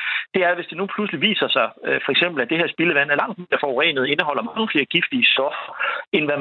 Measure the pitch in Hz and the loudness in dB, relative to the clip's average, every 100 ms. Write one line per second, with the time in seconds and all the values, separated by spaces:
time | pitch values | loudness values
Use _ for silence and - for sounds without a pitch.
0 | - - - 190 175 175 170 165 196 - | -6 -6 -2 0 2 0 -4 -6 -6 -4
1 | 208 160 196 202 131 135 110 - 156 135 | -4 0 0 0 2 2 0 -2 -2 -2
2 | - 131 175 156 120 165 160 - 165 147 | 2 2 2 0 -2 0 -2 0 2 2
3 | 143 143 131 196 175 131 147 123 165 139 | 2 0 0 -6 -4 0 2 2 2 2
4 | 131 147 156 139 113 - 220 156 131 131 | 0 0 0 -2 -4 -2 0 0 2 0
5 | - 131 117 - 139 - - - - - | 0 2 2 4 0 -2 -10 -6 -4 -4
6 | - 180 151 143 | -2 0 0 0